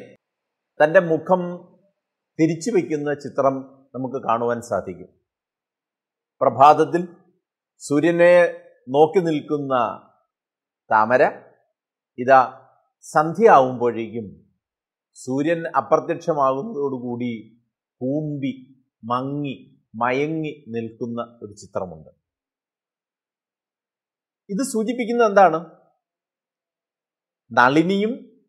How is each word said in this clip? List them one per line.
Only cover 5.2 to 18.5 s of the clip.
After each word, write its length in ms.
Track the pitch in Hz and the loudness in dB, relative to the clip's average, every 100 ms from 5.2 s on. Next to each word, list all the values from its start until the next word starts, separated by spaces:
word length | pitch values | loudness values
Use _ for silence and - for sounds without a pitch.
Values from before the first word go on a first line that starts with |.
| _ _ _ _ _ _ _ _ _ _ _ _ | _ _ _ _ _ _ _ _ _ _ _ _
പ്രഭാതത്തിൽ 600 | 135 117 139 151 156 170 180 - _ _ _ _ _ _ | -2 4 6 6 2 -2 -6 -12 _ _ _ _ _ _
സൂര്യനെ 500 | - 143 160 170 175 175 170 - - _ - | -4 0 0 4 6 6 4 -2 -18 _ -4
നോക്കി 360 | 135 156 196 | 2 4 4
നിൽക്കുന്ന 500 | 170 151 - 147 139 127 110 95 _ _ _ _ _ _ _ _ _ | 0 -4 -4 -6 -2 -2 -2 -6 _ _ _ _ _ _ _ _ _
താമര 340 | 110 110 127 151 - - _ _ _ _ _ _ - | 0 2 2 2 0 -20 _ _ _ _ _ _ -8
ഇതാ 240 | 127 131 120 - _ _ _ _ - | 4 4 4 -4 _ _ _ _ -4
സന്ധ്യയാവുമ്പോഴേക്കും 1200 | 160 156 165 226 156 131 123 120 110 113 113 98 - _ _ _ _ _ _ _ - | 0 0 2 6 6 4 0 -2 -2 -8 -10 -14 -18 _ _ _ _ _ _ _ -18
സൂര്യൻ 460 | - 135 147 170 165 - | -6 -4 -2 -2 -2 -4
അപ്രത്യക്ഷമാകുന്നതോടുകൂടി 1600 | 120 156 156 156 - 151 135 135 220 147 143 127 123 120 123 110 - 117 _ _ _ _ | 2 0 0 -6 -4 0 0 0 -6 -6 -6 -6 -8 -8 -8 -8 -14 _ _ _ _ _
കൂമ്പി 520 | 127 143 156 147 135 | -6 -4 -6 -6 -8